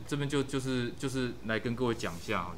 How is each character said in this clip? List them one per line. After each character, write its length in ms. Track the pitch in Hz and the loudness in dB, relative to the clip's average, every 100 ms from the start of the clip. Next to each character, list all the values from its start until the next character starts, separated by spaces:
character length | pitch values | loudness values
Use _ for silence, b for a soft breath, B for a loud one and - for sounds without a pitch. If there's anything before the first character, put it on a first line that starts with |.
| - | -2
这 120 | 143 | 0
边 100 | 139 | 2
就， 160 | 143 | 2
就 160 | 131 135 | 2 0
是， 320 | 131 127 120 - | 0 0 0 -2
就 80 | 135 | -2
是 260 | 131 123 - 107 | 0 -2 -2 0
来 120 | 110 | 0
跟 160 | 120 117 | 2 2
各 80 | 123 | 2
位 100 | 113 | 2
讲 180 | 98 | -2
一 60 | 82 | -4
下 240 | 107 101 | 0 0
哈， 100 | 87 | 0